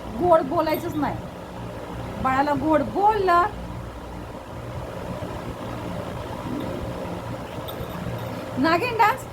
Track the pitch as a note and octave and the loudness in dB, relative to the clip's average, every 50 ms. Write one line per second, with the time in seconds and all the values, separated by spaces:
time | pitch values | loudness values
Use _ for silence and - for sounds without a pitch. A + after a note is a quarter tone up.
0 | - - - A3+ E4+ F4+ E4 E4 F4 C4 E4+ F4 E4 D#4+ D#4 - E4+ F4 - D4+ | -8 -8 -2 2 6 8 8 8 8 4 2 2 4 4 2 0 0 -2 0 0
1 | C#4 A3 E3+ - - - - - - - - - - - - - - - - - | 0 0 -2 -4 -6 -8 -10 -10 -12 -12 -10 -10 -10 -8 -8 -8 -8 -8 -8 -8
2 | - - - - - C4 C4 C4+ C#4+ D4 C#4+ C4 C4+ D#4 D#4 C#4+ C4+ G#3+ - E4+ | -8 -6 -4 0 2 2 4 4 4 4 4 2 4 4 4 4 4 4 2 4
3 | G4+ G#4 A4 G#4 F#4+ F#4 E4+ F4 F4+ G#4 - - - - - - - - - - | 6 6 6 6 6 6 6 6 6 4 0 -4 -8 -8 -8 -8 -8 -8 -10 -10
4 | - - - - - - - - - - - - - - - - - - - - | -10 -10 -8 -8 -8 -8 -10 -10 -10 -10 -10 -8 -8 -8 -6 -6 -6 -6 -6 -6
5 | - - - - - - - - - - - - - - - - - - - - | -6 -6 -6 -6 -6 -6 -6 -6 -6 -6 -6 -6 -6 -6 -6 -6 -4 -4 -4 -4
6 | - - - - - - - - - - - - - - - - - - - - | -4 -4 -4 -6 -6 -6 -6 -6 -4 -4 -2 -2 -2 -2 -4 -4 -4 -4 -4 -6
7 | - - F3 - - A#2 - - - - - - - - - C3 - - - - | -6 -6 -6 -6 -6 -6 -6 -6 -8 -8 -8 -8 -6 -6 -6 -6 -6 -6 -6 -6
8 | - - - - - - - - - - - B3+ C4+ D#4+ E4 E4+ G#4+ B4 A4+ G#4+ | -6 -4 -4 -4 -6 -6 -6 -6 -6 -6 0 2 4 4 4 4 2 0 2 4
9 | A4 G#4+ B4+ C5 - - | 4 4 4 0 -4 -10